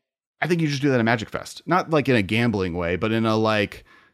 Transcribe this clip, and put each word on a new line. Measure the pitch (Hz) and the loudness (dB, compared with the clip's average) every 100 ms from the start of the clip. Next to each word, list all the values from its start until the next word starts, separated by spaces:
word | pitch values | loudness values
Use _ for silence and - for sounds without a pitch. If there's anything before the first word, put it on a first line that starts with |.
| _ _ _ - | _ _ _ -8
I | 151 | -2
think | 170 | 0
you | 156 | 0
just | 143 | 0
do | 143 | 2
that | 127 | 2
at | |
Magic | 113 117 104 | 2 0 -2
Fest. | - - - - | -10 -10 -14 -2
Not, | 180 156 | -2 2
like, | 156 131 | 0 2
in | |
a | 120 | 2
gambling | 92 107 120 104 92 | 2 0 0 0 -2
way, | 85 85 90 | -2 -2 -2
but | 110 | 0
in | 113 113 | 0 2
a, | 110 | 2
like, | 110 107 101 - - - _ | 2 0 -2 -4 -20 -20 _